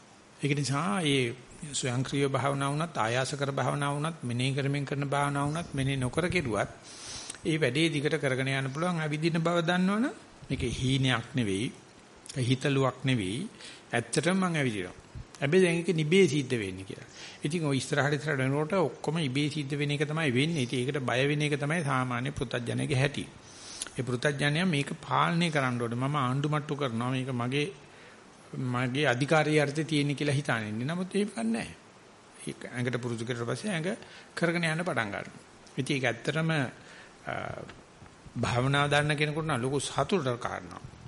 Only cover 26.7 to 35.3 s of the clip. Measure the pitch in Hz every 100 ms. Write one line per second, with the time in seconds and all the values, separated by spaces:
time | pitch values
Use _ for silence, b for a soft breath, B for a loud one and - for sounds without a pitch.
26.7 | 139 139 113 123 131 131 123 120 139 147
27.7 | - B B B B B - - 143 131
28.7 | 123 127 127 147 123 139 160 151 151 143
29.7 | 147 156 151 143 135 147 139 143 120 107
30.7 | 107 131 175 185 196 208 - 113 113 -
31.7 | - - - - - - - - - -
32.7 | 120 123 127 120 117 117 120 117 123 208
33.7 | 175 160 226 B B B - 170 170 170
34.7 | 160 170 127 107 95 -